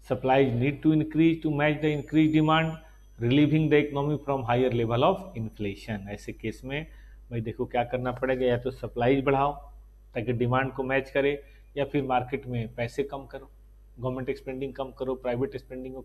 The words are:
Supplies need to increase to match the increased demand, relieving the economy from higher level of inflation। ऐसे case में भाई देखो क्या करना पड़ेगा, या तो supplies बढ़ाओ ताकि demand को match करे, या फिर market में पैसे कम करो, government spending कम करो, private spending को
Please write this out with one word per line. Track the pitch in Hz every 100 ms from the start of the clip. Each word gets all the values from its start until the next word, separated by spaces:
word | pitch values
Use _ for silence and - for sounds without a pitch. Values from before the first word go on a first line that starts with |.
| -
Supplies | 127 131 135 135 120
need | 135 143
to | 156
increase | 156 151 156 165 160
to | 156
match | 143 151 143
the | 156
increased | 147 131 156 156
demand, | 156 156 160 160 160 - - - -
relieving | 117 139 147 156 151
the | 147
economy | 147 139 147 147
from | 147 135
higher | 117 123 127
level | 117 113 117 156
of | 190 - 120
inflation। | 110 - 104 98 - 107 101
ऐसे | 101 -
case | - 110 - 127
में | 143 156 - - - -
भाई | 120
देखो | 113 110 123
क्या | 123 123
करना | 127 123
पड़ेगा, | 120 131 127 127
या | 120
तो | 123
supplies | 123 113 120 120 139
बढ़ाओ | 135 139 143 143 - - - - - 127
ताकि | 113
demand | 117 120 127 135
को | 131
match | 127 135 131
करे, | 143 143 143 - - - 143
या | 135
फिर | 147 131
market | 127 120 135 123
में | 123 113 -
पैसे | 117 - 139
कम | 139 131
करो, | 135 135 - - - - -
government | 127 127 127 135
spending | - 131 139
कम | 123 131
करो, | - 131 127
private | 127 120 139 127
spending | - 127 131
को | 131